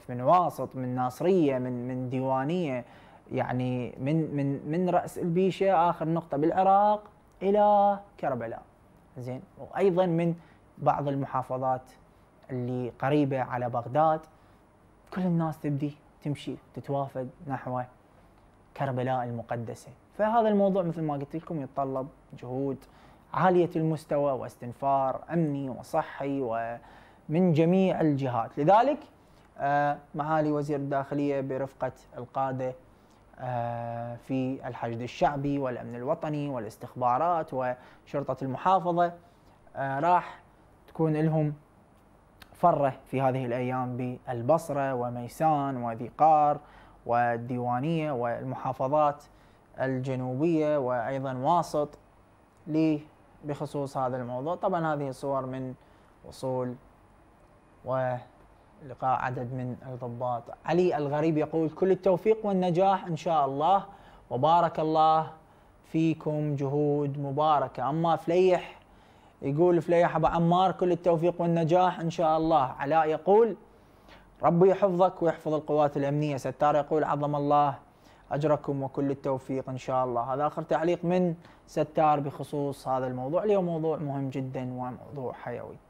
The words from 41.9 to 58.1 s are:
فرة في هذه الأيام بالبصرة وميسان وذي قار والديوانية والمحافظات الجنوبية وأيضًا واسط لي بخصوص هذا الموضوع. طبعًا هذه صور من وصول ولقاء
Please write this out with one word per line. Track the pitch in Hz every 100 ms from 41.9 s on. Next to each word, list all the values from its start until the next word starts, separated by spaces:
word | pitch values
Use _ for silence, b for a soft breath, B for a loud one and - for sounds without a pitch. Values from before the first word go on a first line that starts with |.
| _ _ _ _ _ -
فرة | - 175 143 139 - -
في | 131
هذه | 135 131 127
الأيام | 123 123 127 127 123
بالبصرة | 127 123 - 120 120 165 165 143 135
وميسان | 127 120 120 120 - 160 151 139 127
وذي | 120 113 120 -
قار | 156 151 147 143 B B B B -
والديوانية | 120 120 117 120 123 120 123 151 165 151
والمحافظات | 127 120 117 131 123 135 - 131 151 147 143 - b b b _ -
الجنوبية | 131 131 135 131 127 127 165 160 151 151
وأيضًا | 123 123 113 135 135 127
واسط | 135 175 156 151 147 - _ _ _ _ _ _ -
لي | 156 160 151 147 _ _ - 147
بخصوص | 143 147 147 135 139
هذا | 127 127
الموضوع. | 120 127 147 180
طبعًا | 190 175 165
هذه | 147 139
صور | 131 139 135 131
من | 131 131 131 b b b b -
وصول | - 131 127 123 123 - _ _ _ _ _ _ _ _ _ 127
ولقاء | 131 127